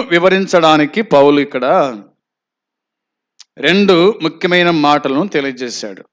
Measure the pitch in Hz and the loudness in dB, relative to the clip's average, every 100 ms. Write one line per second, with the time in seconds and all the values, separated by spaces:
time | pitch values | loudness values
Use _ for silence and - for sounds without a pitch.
0 | 254 170 185 190 190 180 160 151 147 208 | 4 0 2 0 0 2 4 2 0 -4
1 | 220 143 143 143 139 131 127 185 139 107 | 0 4 4 2 -2 -4 0 0 0 -6
2 | 98 _ _ _ _ _ _ _ _ _ | -16 _ _ _ _ _ _ _ _ _
3 | _ _ _ _ _ - 143 190 196 170 | _ _ _ _ _ -8 -2 0 2 2
4 | 185 226 160 160 185 175 175 165 147 147 | 2 0 -6 -6 -2 0 0 0 0 0
5 | 143 135 196 151 139 123 123 110 107 92 | 0 -4 -4 -4 -6 -8 -12 -12 -14 -16
6 | - | -20